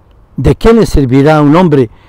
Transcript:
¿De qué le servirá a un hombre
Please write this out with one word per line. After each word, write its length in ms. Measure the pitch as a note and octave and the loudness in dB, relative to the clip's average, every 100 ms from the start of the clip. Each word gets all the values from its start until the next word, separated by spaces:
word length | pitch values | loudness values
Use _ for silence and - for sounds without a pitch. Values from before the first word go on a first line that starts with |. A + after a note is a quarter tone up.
| _ _ _ - | _ _ _ -6
¿De 180 | B2+ | -4
qué 180 | - A3+ | -2 0
le 140 | A#3 - | 0 0
servirá 500 | - C3 C3+ C#3+ D#3 | -2 0 0 0 0
a 60 | |
un 120 | C#3+ | 0
hombre 360 | E3 F3+ C#3+ A#2 - | 0 0 0 -2 -8